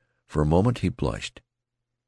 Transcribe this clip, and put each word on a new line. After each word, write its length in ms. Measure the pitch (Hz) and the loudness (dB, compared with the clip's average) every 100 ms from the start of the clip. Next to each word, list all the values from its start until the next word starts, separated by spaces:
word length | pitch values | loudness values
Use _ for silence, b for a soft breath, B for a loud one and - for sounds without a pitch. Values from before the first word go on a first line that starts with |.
| _ _ _ | _ _ _
For 160 | 76 | -2
a 40 | 76 | 2
moment 340 | 85 117 117 | 4 2 0
he 80 | - | -2
blushed, 540 | - 67 50 - - - _ _ _ _ _ | -2 -4 -4 -10 -16 -20 _ _ _ _ _